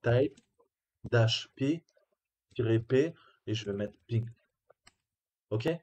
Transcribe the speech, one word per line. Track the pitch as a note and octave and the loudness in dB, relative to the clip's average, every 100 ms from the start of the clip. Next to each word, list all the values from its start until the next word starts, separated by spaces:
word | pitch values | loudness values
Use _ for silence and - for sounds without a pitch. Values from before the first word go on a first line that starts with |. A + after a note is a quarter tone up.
Type | A#2+ A#2+ C#3 - _ _ _ _ _ _ - | 2 2 2 -4 _ _ _ _ _ _ 0
dash | A#2 A2+ A#2 - - | 2 2 0 -8 -4
P | C3+ E3 _ _ _ _ _ _ _ - | -2 -2 _ _ _ _ _ _ _ -4
tiret | A2 A2+ | 0 0
P | A#2 C3 D#3+ E3 _ _ - | 2 0 0 -4 _ _ -8
et | |
je | G#2+ G#2 | -6 -4
vais | |
mettre | G2+ G#2 _ _ | -6 -6 _ _
ping. | A2+ A#2 - _ _ _ _ - _ _ _ _ _ _ | -4 -4 -14 _ _ _ _ -20 _ _ _ _ _ _
Ok ? | A2 C3 E3 | -4 -2 -4